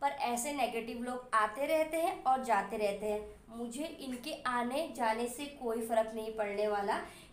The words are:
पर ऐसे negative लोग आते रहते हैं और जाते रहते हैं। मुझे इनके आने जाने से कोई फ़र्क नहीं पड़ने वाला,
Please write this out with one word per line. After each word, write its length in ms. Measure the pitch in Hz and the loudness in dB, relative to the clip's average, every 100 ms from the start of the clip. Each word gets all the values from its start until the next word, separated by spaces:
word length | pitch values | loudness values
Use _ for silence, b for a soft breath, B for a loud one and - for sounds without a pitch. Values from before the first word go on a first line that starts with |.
पर 80 | 277 | 0
ऐसे 440 | 277 240 240 294 | 0 0 0 0
negative 500 | 285 226 226 233 240 | 0 0 0 -4 -4
लोग 280 | 247 254 - | -4 -6 0
आते 320 | 220 214 269 294 | 4 4 2 2
रहते 300 | 311 311 320 | 4 2 2
हैं 280 | 349 381 | 2 2
और 200 | 269 262 | 2 4
जाते 320 | 233 202 190 220 | 4 2 2 0
रहते 300 | 208 202 214 | 0 2 0
हैं। 500 | 208 214 - - 233 | -2 -4 -14 -12 -8
मुझे 280 | 233 254 | -6 -4
इनके 580 | 330 311 262 247 311 - 254 | -6 -6 -8 -6 -6 -6 -2
आने 480 | 240 240 277 320 233 | 0 0 0 -2 0
जाने 320 | 226 233 240 | 2 2 -2
से 180 | 294 285 | -4 -8
कोई 400 | - 240 226 226 | -4 -2 -2 2
फ़र्क 280 | 220 220 | 2 2
नहीं 200 | 226 220 | 0 -4
पड़ने 340 | 220 202 202 214 | -2 -2 0 2
वाला, 300 | 202 202 320 339 B B | 2 2 0 -2 B B